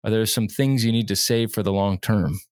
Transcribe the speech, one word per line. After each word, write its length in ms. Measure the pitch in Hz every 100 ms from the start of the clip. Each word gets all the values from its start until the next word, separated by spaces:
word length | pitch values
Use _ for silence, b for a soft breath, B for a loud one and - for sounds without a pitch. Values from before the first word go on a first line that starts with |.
Are 80 | 107
there 140 | 110
some 240 | 110 - 107
things 340 | - 135 135
you 100 | 113
need 160 | 113 104
to 80 | 98
save 360 | - 117 113
for 100 | -
the 100 | 98
long 260 | 98 98 92
term? 420 | - 110 82 85 -